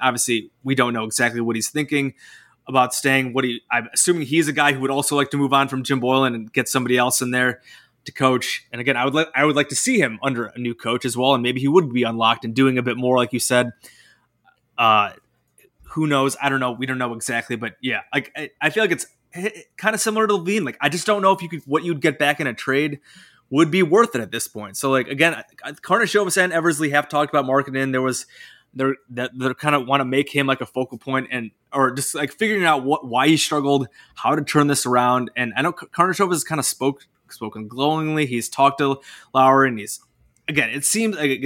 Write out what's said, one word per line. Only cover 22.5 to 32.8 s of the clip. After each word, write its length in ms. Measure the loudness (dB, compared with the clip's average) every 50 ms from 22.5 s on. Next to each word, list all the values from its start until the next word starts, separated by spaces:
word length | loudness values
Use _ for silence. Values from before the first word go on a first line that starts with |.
| -6
trade 460 | -6 -2 -2 0 0 0 -2 -4 -10 _ _ -20 -20 -20 _ _ _ _ -2
would 200 | 2 2 2 4
be 120 | 4 2
worth 320 | 4 4 4 4 4 4 0
it 60 | -6
at 100 | -6 -6
this 180 | -8 -8 -8 -8
point. 280 | -10 -12 -12 -12 -8
So, 140 | -4 0 2
like, 180 | 2 2 0 -2
again, 260 | 0 2 2 2 0
I, 100 | -2 -10 _ _ -18 -16
I, 80 | -16
Karnisovas 640 | -16 -10 -4 0 0 2 2 2 2 2 2 2 2 2
and 100 | 2 2
Eversley 380 | 2 2 2 2 0 0 0 2
have 180 | 2 2 0 2
talked 260 | 0 0 0 2 0
about 100 | 0 0
Markkanen. 480 | 2 2 0 0 0 -4 -4 -2 -2
There 80 | 0 0
was, 260 | 0 -2 -2 -4 -8 _ -20 -20 -20 -20 -20 _ _ _
they're, 240 | -6 -4 -2 -2 -2 -4 _ -12
that 220 | -8 -8 -8 -8 -6
they're 180 | -4 -4 -4 -4
kinda 260 | -2 -2 0 0 0
wanna 260 | 0 2 0 0 0
make 240 | 0 0 0 0 0
him, 160 | -2 -2 0
like, 140 | 0 -2 -2
a 40 | -4
focal 320 | -6 -4 -4 -4 -4 -8 -12
point 300 | -6 -4 -4 -4 -4 -4
and, 200 | -6 -8 -8 -10 -14 _ _ _
or 180 | 0 2 2 2
just, 240 | 2 -2 -6 -6 -4
like, 180 | -4 -6 -4
figuring 320 | -4 -2 -2 0 0 2 2
out 200 | 2 2 2